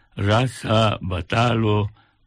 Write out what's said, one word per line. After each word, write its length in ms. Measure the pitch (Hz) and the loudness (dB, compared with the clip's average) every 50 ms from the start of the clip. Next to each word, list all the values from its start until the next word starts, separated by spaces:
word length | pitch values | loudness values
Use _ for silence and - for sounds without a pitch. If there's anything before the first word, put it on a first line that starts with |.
| _ _ - - | _ _ -10 -4
rasa 800 | 98 101 107 113 131 127 - - - - 110 110 113 104 - - | 0 2 2 2 2 0 -4 -6 -4 0 2 2 2 2 0 -2
batalo 920 | - 92 92 85 87 - - 113 120 120 117 113 113 107 104 104 101 104 - _ _ _ _ _ _ | -6 -6 -6 -6 -6 -4 0 0 0 2 2 0 2 2 2 2 0 -2 -6 _ _ _ _ _ _